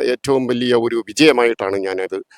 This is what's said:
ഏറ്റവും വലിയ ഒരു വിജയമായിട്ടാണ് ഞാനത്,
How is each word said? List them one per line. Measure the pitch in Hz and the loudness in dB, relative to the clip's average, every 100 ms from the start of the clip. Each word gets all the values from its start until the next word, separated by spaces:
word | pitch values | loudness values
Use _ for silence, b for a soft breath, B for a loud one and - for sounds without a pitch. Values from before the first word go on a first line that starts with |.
| 123 | -2
ഏറ്റവും | 123 - 135 123 | -2 0 -2 0
വലിയ | 123 123 120 117 | -2 0 2 0
ഒരു | 117 107 | -4 -4
വിജയമായിട്ടാണ് | 107 156 123 117 110 98 98 95 | 4 4 6 2 0 -4 -4 -4
ഞാനത്, | 92 95 95 - | -6 -6 -8 -10